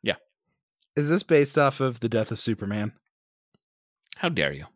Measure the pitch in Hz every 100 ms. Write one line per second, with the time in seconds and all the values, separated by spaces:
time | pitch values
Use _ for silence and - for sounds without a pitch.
0 | - - _ _ _ _ _ _ _ -
1 | 147 170 - 156 143 - 143 - 131 120
2 | 117 113 110 113 - 107 98 104 107 -
3 | _ _ _ _ _ _ _ _ _ _
4 | _ - 180 160 71 71 76